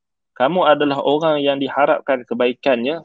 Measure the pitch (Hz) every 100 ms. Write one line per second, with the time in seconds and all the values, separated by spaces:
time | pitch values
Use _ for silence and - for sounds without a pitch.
0 | _ _ _ - 131 180 151 147 147 139
1 | - 151 160 147 139 139 131 135 147 147
2 | - 131 - 120 123 123 143 117 127 165